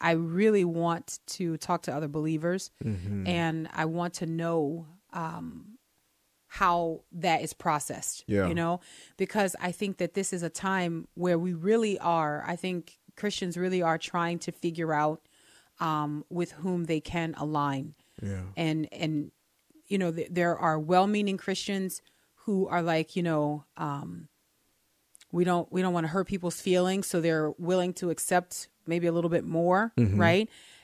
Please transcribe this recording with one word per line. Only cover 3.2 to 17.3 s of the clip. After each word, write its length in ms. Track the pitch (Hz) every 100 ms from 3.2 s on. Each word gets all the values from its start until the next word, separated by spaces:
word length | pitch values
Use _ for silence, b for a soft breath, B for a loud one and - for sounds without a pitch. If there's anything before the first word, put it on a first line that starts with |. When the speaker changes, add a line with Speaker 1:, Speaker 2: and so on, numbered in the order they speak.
| 92
Speaker 1:
And 420 | 170 165 160 156
I 100 | -
want 300 | 160 170 175
to 120 | - 165
know, 600 | 165 170 165 143 170 156 180 _
um, 640 | 175 160 170 - - 208 233 _ _ _ _ _ _ _
how 540 | - 185 175 165 160 _
that 300 | 170 180 160
is 100 | 165
processed, 720 | - 170 151 - - - - -
Speaker 2:
Yeah. 220 | 101 92
Speaker 1:
you 60 |
know, 260 | 170 165 175 B B B -
because 380 | 190 214 190 -
I 100 | 180
think 280 | - 202 190
that 160 | 170
this 180 | 196 190
is 100 | 180
a 80 | 165
time 560 | - 196 190 175 165 -
where 240 | 170 180 170
we 160 | 180
really 440 | 165 185 233 220 190
are, 420 | 170 165 151 147 -
I 100 | 175
think 420 | 185 180 - - - -
Christians 400 | 208 - 180 175
really 260 | 185 185
are 160 | 165 165
trying 420 | - 175 170 170
to 120 | -
figure 400 | - 175 165 160
out, 280 | 151 151 160 b b b b b -
um, 460 | 165 151 147 147 -
with 240 | 175 170
whom 320 | - 185 180
they 160 | 170 156
can 340 | - 170 160